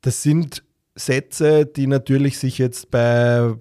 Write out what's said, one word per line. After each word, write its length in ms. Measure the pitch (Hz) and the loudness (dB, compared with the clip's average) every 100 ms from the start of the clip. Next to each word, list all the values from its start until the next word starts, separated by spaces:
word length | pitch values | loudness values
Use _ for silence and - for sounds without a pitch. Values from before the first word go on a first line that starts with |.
Das 200 | 135 - | -4 -2
sind 420 | 147 156 156 - _ _ _ - | 0 0 -2 -10 _ _ _ -14
Sätze, 680 | - 131 - - 151 156 151 | -4 -4 -4 -2 2 4 2
die 220 | 143 135 | -2 0
natürlich 520 | 139 135 135 139 - | 0 0 0 0 -2
sich 180 | 131 127 | -6 -2
jetzt 340 | 127 - - | -4 -4 -4
bei 640 | 123 117 120 120 120 117 113 | 0 2 2 2 2 0 -4